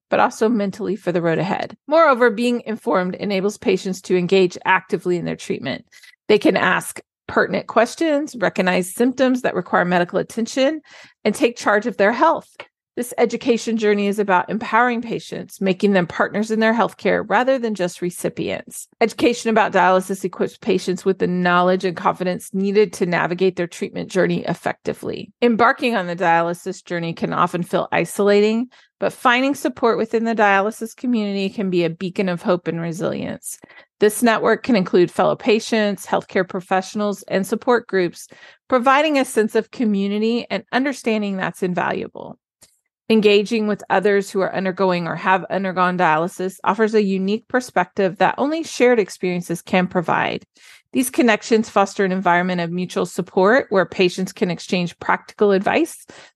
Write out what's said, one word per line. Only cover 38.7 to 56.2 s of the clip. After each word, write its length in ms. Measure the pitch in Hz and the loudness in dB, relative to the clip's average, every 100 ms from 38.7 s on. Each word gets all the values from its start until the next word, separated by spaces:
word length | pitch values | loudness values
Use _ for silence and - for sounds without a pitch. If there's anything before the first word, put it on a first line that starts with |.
| 254 254 269 311 277 | 2 4 4 4 2
a 60 | 254 | 0
sense 280 | 220 214 | 0 0
of 160 | 226 214 | 0 -2
community 760 | - 247 196 196 208 220 240 - | -2 0 0 0 0 0 -2 -4
and 160 | - 226 | -6 -4
understanding 640 | 240 277 262 233 220 202 190 | -2 -2 -4 -2 -2 -2 -4
that's 260 | 170 - | -4 -4
invaluable. 760 | 185 175 - - - - - - _ _ _ _ _ _ - | -4 -2 -2 -4 -8 -12 -16 -18 _ _ _ _ _ _ 0
Engaging 600 | 220 208 208 196 233 214 | 4 6 4 2 0 -2
with 160 | 202 - | -4 0
others 440 | 190 208 202 196 | 0 2 2 0
who 80 | 196 | -2
are 120 | 180 | -2
undergoing 540 | - 190 185 190 175 165 | -2 -4 0 0 0 -2
or 80 | |
have 300 | 165 190 190 | -4 0 0
undergone 520 | - 185 190 180 180 180 | 0 -4 -2 0 0 2
dialysis 600 | 170 156 180 - 185 - | 2 2 0 -4 -8 -4
offers 280 | - 196 214 | -2 0 2
a 120 | 220 | 2
unique 420 | 196 190 190 220 - | 2 0 -2 -4 -2
perspective 720 | 254 254 - 175 - 190 - | -4 -2 -2 -2 0 -2 2
that 160 | 180 - | 0 0
only 280 | 269 320 | -2 -4
shared 340 | 320 - 247 240 | -6 0 2 2
experiences 640 | 185 - 180 180 - 175 | 0 -4 -4 -4 -6 -8
can 240 | - 185 185 | -2 0 0
provide. 580 | 185 165 - - - _ _ - - _ | -2 0 0 0 -4 _ _ -20 -20 _
These 200 | 254 254 | -4 -2
connections 600 | - 240 208 - 220 226 | 2 2 2 2 0 2
foster 340 | 208 196 - | 2 0 0
an 60 | 196 | -2
environment 500 | 185 185 175 180 180 | 0 2 2 2 -2
of 100 | 170 | -4
mutual 340 | 175 180 196 180 | -4 -4 -4 -4
support 600 | - 175 - 190 262 - | -6 -4 2 4 2 2
where 180 | 190 175 | 0 0
patients 460 | - 180 196 190 | 0 0 0 -8
can 180 | - 190 | -4 -4
exchange 480 | 165 - 185 175 - | -4 -4 -4 -4 -4
practical 540 | - 180 - - 208 | -2 -2 -2 0 2
advice, 520 | 190 196 220 330 - - - | 4 2 0 0 -6 -20 -20